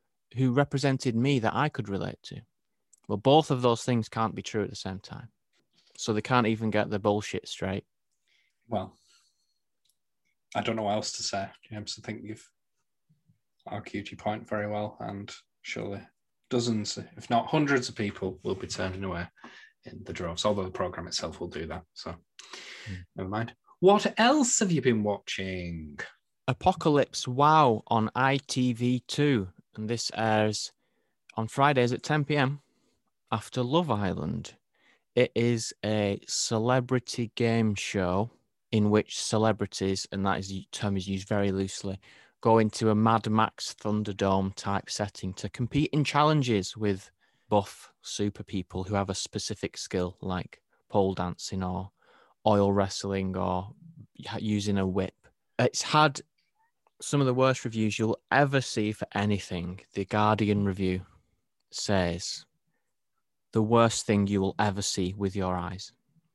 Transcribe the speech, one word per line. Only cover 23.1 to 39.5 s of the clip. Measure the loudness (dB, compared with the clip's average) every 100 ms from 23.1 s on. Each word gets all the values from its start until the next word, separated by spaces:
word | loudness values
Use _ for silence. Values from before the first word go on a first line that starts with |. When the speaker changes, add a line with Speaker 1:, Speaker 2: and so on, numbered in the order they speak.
| -10
Speaker 2:
never | -6
mind. | -4 -6 -10 _ 4
What | 6 6 4 4
else | 4 4 2 2
have | 2
you | 2
been | 4 2
watching? | 2 -2 -6 -8 -6 -6 -6 -8 -10 -12 -14 _ _ _ -4
Speaker 1:
Apocalypse | 0 2 2 4 4 2 -2 -2
Wow | 4 6 8 6 4 2
on | 2 2
I | 2 2 2 -2
T | 0 0
V | 2 2 0 -2
two. | 0 4 4 0 -8 _ -8
And | -4
this | -4 -4
airs | -2 2 4 4 0 -8 _ _ _ _ _ _ -8
on | -4
Fridays | 2 4 4 2
at | 0
ten | 0 0
P | 2 0
M | 0 -2 _ _ _ _ _ _ -6
after | -6 -4 -4
Love | 0 2 2
Island. | 0 0 -2 -4 -6 -8 -18 _ _ _ _ _
It | 0 2
is | 2 0 0 -4 -6
a | -2 0 0 -2 -6
celebrity | -6 -2 0 2 2 2 -2 -2 -6 -4
game | 0 2 2 2
show | 0 -2 0 0 0 -2 _ _ _ -2
in | 2 4
which | 4 2 -4
celebrities, | -2 2 2